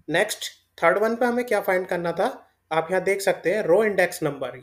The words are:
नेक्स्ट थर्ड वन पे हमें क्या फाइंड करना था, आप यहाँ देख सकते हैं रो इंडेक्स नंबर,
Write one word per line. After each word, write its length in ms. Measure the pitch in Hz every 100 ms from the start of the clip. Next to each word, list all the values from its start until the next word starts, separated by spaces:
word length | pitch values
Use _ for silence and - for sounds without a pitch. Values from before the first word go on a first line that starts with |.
| -
नेक्स्ट 420 | 165 - - - - _ -
थर्ड 200 | 170 190
वन 180 | 220 233
पे 100 | 247
हमें 200 | 240 240
क्या 140 | 202
फाइंड 260 | 196 185 185
करना 240 | 175 170
था, 140 | 170 233 - _ _ -
आप 160 | 160 165
यहाँ 120 | 185
देख 180 | 196 196
सकते 320 | 190 - 160
हैं 100 | 214
रो 200 | 170 196
इंडेक्स 380 | 220 190 175 -
नंबर, 360 | 151 139 127 131